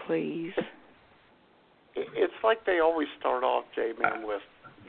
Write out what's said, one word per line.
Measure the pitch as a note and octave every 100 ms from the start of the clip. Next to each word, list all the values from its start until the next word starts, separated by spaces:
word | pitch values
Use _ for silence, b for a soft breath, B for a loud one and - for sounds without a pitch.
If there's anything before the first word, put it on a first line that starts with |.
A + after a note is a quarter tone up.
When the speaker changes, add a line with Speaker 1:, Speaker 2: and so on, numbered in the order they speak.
| -
Speaker 1:
please. | E3 D#3+ D#3+ E3 F3+ - - - - - _ _ _ _ _ _ _ _ -
Speaker 2:
It, | - -
it's | F#3 -
like | A3 A3+ -
they | F3
always | D#3+ E3 D3 -
start | C3 B2+
off, | B2+ B2 A#2+ -
J-Man, | A#2 A#2 - G#2+ G#2+
with, | G2+ - - - -